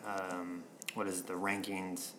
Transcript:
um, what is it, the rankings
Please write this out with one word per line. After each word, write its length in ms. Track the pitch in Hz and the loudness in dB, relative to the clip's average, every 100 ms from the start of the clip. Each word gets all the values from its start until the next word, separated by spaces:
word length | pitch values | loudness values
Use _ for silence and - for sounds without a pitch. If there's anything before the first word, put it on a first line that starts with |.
| 104 | -2
um, 560 | 98 92 90 87 87 82 - - 113 | 0 0 0 -2 -4 -6 -8 -4 0
what 100 | 98 | 2
is 120 | 90 | 2
it, 80 | 87 | 0
the 60 | |
rankings 760 | 90 98 101 98 95 92 90 - | 2 4 4 2 0 0 -2 -4